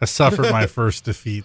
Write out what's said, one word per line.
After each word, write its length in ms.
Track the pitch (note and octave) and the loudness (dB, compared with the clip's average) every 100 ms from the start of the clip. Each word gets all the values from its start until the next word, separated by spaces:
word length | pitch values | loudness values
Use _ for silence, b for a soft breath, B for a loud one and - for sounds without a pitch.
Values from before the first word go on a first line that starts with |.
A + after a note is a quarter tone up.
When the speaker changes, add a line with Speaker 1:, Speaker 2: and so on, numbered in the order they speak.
Speaker 1:
I 40 | A2 | -4
suffered 440 | - D#3 G#3 F3 | 2 2 2 2
my 160 | A2 A2 | 2 0
Speaker 2:
<laughs> 20 | |
Speaker 1:
first 360 | - A2+ - | 0 -2 -2
defeat 400 | - G2 A#2 G#2 | -6 -6 -6 -8